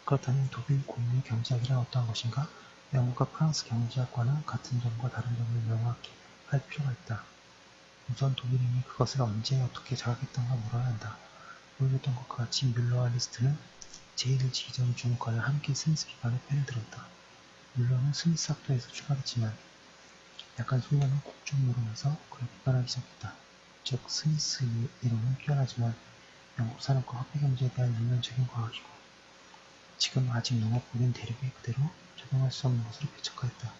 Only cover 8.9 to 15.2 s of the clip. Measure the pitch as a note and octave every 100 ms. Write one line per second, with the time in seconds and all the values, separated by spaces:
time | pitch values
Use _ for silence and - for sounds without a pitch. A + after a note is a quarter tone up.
8.9 | - B2 C3+ A#2 G#2 - C3+ B2 - -
9.9 | B2+ B2 A#2+ B2 - A#2+ B2+ A2 A#2+ B2+
10.9 | A2 G#2+ - - - - - - - C3
11.9 | C3 - B2 - - A#2 - C3+ A#2 A#2+
12.9 | B2 B2 A#2+ - - B2 D3+ - - -
13.9 | - - - B2+ C3 C3 - - - B2
14.9 | B2 A#2+ A#2+